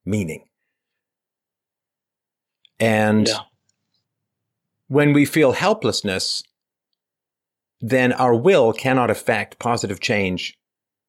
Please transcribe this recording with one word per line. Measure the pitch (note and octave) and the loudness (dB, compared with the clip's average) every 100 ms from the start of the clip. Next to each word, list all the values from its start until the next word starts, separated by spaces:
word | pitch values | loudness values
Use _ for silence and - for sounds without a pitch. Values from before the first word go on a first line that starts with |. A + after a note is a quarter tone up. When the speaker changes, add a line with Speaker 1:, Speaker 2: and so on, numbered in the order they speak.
| - | -6
Speaker 1:
meaning. | G#2 F2 D#2 _ _ _ _ _ _ _ _ _ _ _ _ _ _ _ _ _ _ _ _ _ _ _ _ | -6 -6 -10 _ _ _ _ _ _ _ _ _ _ _ _ _ _ _ _ _ _ _ _ _ _ _ _
And | A2+ A2 G#2+ G#2+ G#2 | 0 2 2 2 0
Speaker 2:
Yeah. | - - _ _ _ _ _ _ _ _ _ _ _ _ _ _ | -4 -10 _ _ _ _ _ _ _ _ _ _ _ _ _ _
Speaker 1:
when | C#3 D3 | 2 4
we | C#3+ | 4
feel | C#3+ E3 D3 | 2 2 2
helplessness, | A#2+ F3+ G#3+ B2 G2 G2+ F#2 - - - _ _ _ _ _ _ _ _ _ _ _ _ _ | 2 0 0 -2 -4 -4 -4 -4 -8 -10 _ _ _ _ _ _ _ _ _ _ _ _ _
then | A2+ C3 B2 | -2 0 0
our | - B2+ A#2 | 2 2 2
will | C#3+ F#3 A2+ | 4 4 4
cannot | A2 B2+ C3 A#2 | 2 0 0 0
affect | G#2 - A2 G2+ - | -2 -2 -4 -4 -8
positive | A#2 A#2 G#2 G2 | -4 -4 -4 -6
change | - G#2+ F#2+ F2+ - - _ _ _ _ | -4 -2 -2 -4 -8 -16 _ _ _ _